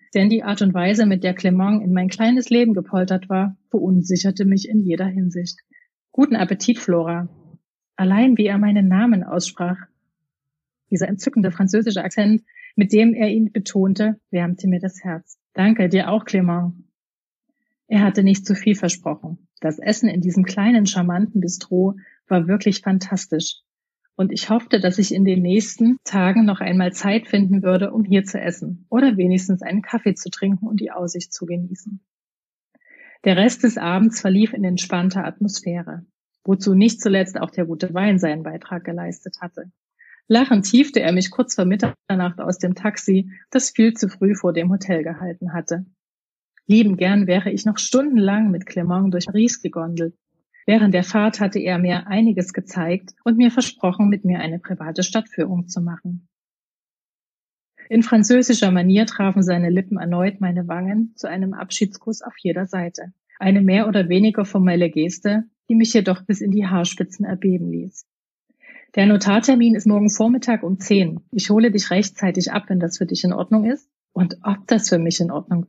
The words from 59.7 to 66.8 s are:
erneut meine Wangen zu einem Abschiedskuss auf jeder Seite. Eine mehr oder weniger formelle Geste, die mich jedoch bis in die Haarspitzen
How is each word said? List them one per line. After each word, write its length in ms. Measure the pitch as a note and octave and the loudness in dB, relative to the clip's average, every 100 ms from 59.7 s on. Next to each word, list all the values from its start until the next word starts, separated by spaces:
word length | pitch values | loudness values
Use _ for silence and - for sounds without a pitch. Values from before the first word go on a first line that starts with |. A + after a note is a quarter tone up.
| F#3 F#3 G3 | 0 -2 -6
erneut 420 | E3+ F3 G3 G3 | -4 -2 -2 -2
meine 280 | F3+ F3+ E3+ | -4 -4 -6
Wangen 460 | E3+ F#3 G#3+ A3+ - | -6 -4 -2 -4 -6
zu 120 | F#3+ | -8
einem 260 | F#3 F#3+ | -6 -6
Abschiedskuss 680 | - F#3 - G3+ - A3+ - | -6 -10 -4 -4 -4 -10 -10
auf 140 | - - | -12 -8
jeder 300 | F3+ F3 F#3+ | -6 -4 -6
Seite. 440 | F#3+ F3 - F3+ _ _ - | -6 -8 -10 -18 _ _ -4
Eine 220 | F#3+ G3 | 2 4
mehr 260 | F#3+ G3 G#3+ | 4 4 2
oder 200 | G3+ E3+ | 0 2
weniger 380 | F#3 G#3+ G#3+ G3 | 2 2 2 -2
formelle 440 | G3 F#3 F3 E3+ | 2 2 2 0
Geste, 540 | D#3 E3 - G#3 G#3+ A3+ _ - | 0 -4 -4 -2 -2 -4 _ 0
die 80 | A3+ | 2
mich 180 | A3+ | 4
jedoch 280 | A3 F#3+ F#3 | 2 2 -2
bis 180 | - G3+ | -2 -2
in 100 | G#3 | 0
die 160 | G#3 F#3+ | -2 0
Haarspitzen 580 | F#3 | -2